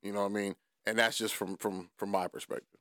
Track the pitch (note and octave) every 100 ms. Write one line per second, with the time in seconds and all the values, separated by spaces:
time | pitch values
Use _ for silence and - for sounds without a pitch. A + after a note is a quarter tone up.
0 | G2 G2+ G2+ G#2 G2+ F#2 _ _ - A2
1 | A2+ A2 A2 - F#2+ F#2+ G#2+ F#2+ F2 _
2 | G2+ G2 F2+ - - B1 - -